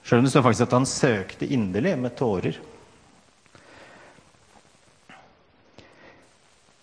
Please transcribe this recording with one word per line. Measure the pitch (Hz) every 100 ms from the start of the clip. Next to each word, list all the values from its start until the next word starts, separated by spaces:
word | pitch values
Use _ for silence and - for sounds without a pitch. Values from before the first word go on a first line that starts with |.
Selv | - 120
om | 135
det |
står | 147 123
faktisk | 101 120
at | 123
han | 131
søkte | - 143 104 92 - -
inderlig | 135 101 95 170 151
med | 123 -
tårer. | 123 92 - - - - - _ _ _ _ _ _ - - - - - - - _ _ _ - _ _ _ _ _ - - _ _ _ _ - - - - - _ _ _ _ _ _